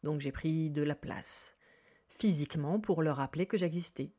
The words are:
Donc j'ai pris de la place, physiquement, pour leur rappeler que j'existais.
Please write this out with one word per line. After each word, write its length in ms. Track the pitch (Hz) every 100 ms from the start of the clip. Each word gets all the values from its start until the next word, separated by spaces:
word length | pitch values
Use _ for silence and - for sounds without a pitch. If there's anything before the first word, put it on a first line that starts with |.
Donc 180 | 147 151
j'ai 120 | 139
pris 380 | - 160 160 156
de 120 | 147
la 120 | 147
place, 640 | 147 - - - - - - _ - _ _ _
physiquement, 720 | - 220 160 143 160 143 196
pour 220 | 214 165
leur 160 | 156 139
rappeler 260 | 139 156
que 140 | 185 214
j'existais. 540 | 175 165 175 - 135